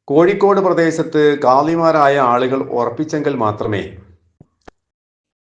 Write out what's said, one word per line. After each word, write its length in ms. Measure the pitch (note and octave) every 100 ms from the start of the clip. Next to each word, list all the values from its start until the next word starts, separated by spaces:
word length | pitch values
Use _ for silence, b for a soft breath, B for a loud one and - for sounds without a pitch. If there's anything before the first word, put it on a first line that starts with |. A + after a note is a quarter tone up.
| -
കോഴിക്കോട് 500 | C#3+ F3 G3 G3+ G3
പ്രദേശത്ത് 560 | F#3 E3+ E3 D#3+ D#3 D3+ D3+ C#3+
കാളിമാരായ 720 | B2 C3 D3+ E3 E3 D#3 C#3+ C#3+ B2
ആളുകൾ 300 | B2 B2+ C3+ C3 B2
ഉറപ്പിച്ചെങ്കിൽ 580 | A#2 - D#3 D3+ D3 C3+
മാത്രമേ 380 | G#2+ G#2 A2+ G2+ E2+ - - _ _ _ _ _ _ _ _ _ _ _ _ _